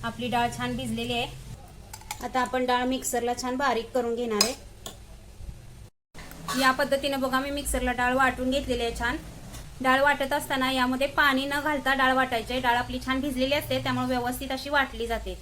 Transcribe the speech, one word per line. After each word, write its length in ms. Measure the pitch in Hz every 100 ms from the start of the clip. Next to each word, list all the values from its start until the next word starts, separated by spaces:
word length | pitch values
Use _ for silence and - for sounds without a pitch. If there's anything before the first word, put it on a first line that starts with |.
आपली 240 | 226 226 240
डाळ 200 | 240 240 240
छान 180 | 247 247
भिजलेली 360 | 254 226 240
आहे. 140 | 240 262 - - - - - - - - -
आता 160 | 247 262
आपण 240 | 247 254 247
डाळ 180 | 247
मिक्सरला 480 | 254 262 - 240 240 247
छान 160 | 254 254
बारीक 340 | 285 226 -
करून 200 | 262 233
घेणार 300 | 233 240 208
आहे. 100 | 202 277 - - - - - - - - - - - - - _ _ - - - - 254
या 100 | 262
पद्धतीने 460 | 262 277 277 277 277
बघा, 240 | 262 254
मी 100 | 277
मिक्सरला 420 | 285 269 262 247
डाळ 220 | 247 247
वाटून 360 | 254 262 254 254
घेतलेली 320 | 269 269 240
आहे 160 | 233 226
छान. 180 | 233 240 - - - - - -
डाळ 200 | 262 262
वाटत 300 | 285 269 269
असताना 380 | 285 - 269 262
यामध्ये 340 | 262 247 254 277
पाणी 380 | 302 294 262 277
न 140 | 285
घालता 340 | 285 294 254
डाळ 200 | 269 262
वाटायची 380 | 262 262 240 214
आहे. 100 | 247
डाळ 140 | 254 240
आपली 220 | 247 254 254
छान 140 | 262
भिजलेली 340 | 285 254 262
असते, 280 | 285 - 262
त्यामुळे 240 | 262 254 254
व्यवस्थित 460 | 254 240 254 269
अशी 180 | 262 277
वाटली 360 | 285 349 226 233
जाते. 320 | 226 190 180